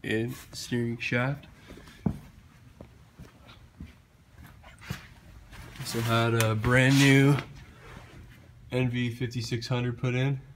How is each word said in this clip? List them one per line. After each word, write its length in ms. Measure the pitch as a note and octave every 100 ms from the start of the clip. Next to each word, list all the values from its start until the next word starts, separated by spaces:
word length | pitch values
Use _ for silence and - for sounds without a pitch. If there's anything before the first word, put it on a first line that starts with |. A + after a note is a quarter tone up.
and 320 | - G#2+ A#2 B2+ -
steering 480 | - - B2 A#2 A#2
shaft. 480 | - A#2+ B2+ D3 - - - - - - - - - - - - - - - - - - - _ - - - _ - - _ _ _ _ - - - - - - - - - - - - - -
Also 220 | C3 A#2
had 340 | A2+ A#2 A2+ A2+
a 140 | A2 A2
brand 420 | A2+ B2+ C3 C#3
new 380 | C#3 C3+ C#3 C#3+ - - - - - - - - - - - - -
N 180 | B2+ B2
V 200 | B2 A#2+
fifty-six 580 | A#2 B2 A#2+ A2 A#2 -
hundred 280 | B2 B2 A#2+
put 200 | B2+ B2
in. 240 | C3+ C3+ -